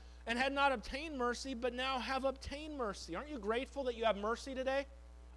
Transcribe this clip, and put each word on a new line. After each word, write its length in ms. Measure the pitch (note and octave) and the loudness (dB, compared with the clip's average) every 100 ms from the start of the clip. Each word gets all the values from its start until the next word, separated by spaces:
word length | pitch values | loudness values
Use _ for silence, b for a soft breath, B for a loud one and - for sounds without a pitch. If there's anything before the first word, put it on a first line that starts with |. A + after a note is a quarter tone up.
| B B - | B B -2
"and 120 | A#3+ | 2
had 140 | C4+ | 4
not 220 | C#4 C#4 | 6 6
obtained 440 | B3 - C4 D#4+ C#4 | 6 0 -4 -4 0
mercy, 360 | A#3+ A#3 C4+ | 0 0 -2
but 200 | B3 B3+ | 0 0
now 260 | A#3+ C4 C4 | 0 0 0
have 260 | A3 C4+ C4+ | 2 2 2
obtained 520 | C4 - C#4+ D#4 D4 | 0 -4 -6 -6 -2
mercy." 380 | A3 F#3 E3 F3 | -2 -2 -4 -4
Aren't 140 | D4 | -4
you 100 | C#4+ | -4
grateful 460 | G3 A#3 C4 C#4 B3+ | 0 0 0 -2 -2
that 100 | A3+ | 2
you 80 | |
have 140 | A3 G3+ | 2 4
mercy 360 | G#3+ A#3 C#4+ | 2 0 -2
today? 340 | C4 C4 C4+ C#4+ - - - - | -2 2 2 0 -8 -18 -18 -18